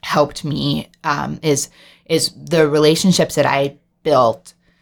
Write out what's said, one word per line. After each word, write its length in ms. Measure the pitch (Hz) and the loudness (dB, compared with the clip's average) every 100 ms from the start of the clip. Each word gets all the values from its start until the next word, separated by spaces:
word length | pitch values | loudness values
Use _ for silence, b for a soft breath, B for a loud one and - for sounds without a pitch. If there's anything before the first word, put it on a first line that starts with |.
helped 420 | - - 143 - | -4 -2 -2 -4
me, 440 | 151 131 143 156 - _ | -8 -6 -4 -6 -10 _
um, 360 | 160 143 143 151 | -6 -6 -6 -4
is, 280 | 160 139 - b b b _ | -2 -2 -4 b b b _
is 240 | 165 - - | -2 -2 -8
the 320 | 143 165 156 | -4 0 2
relationships 640 | 151 151 165 190 175 160 - | 4 2 4 2 2 0 0
that 100 | 139 | 0
I 320 | 139 143 - _ _ | 0 -2 -6 _ _
built 500 | 156 139 117 110 - _ _ _ | 0 2 2 0 -12 _ _ _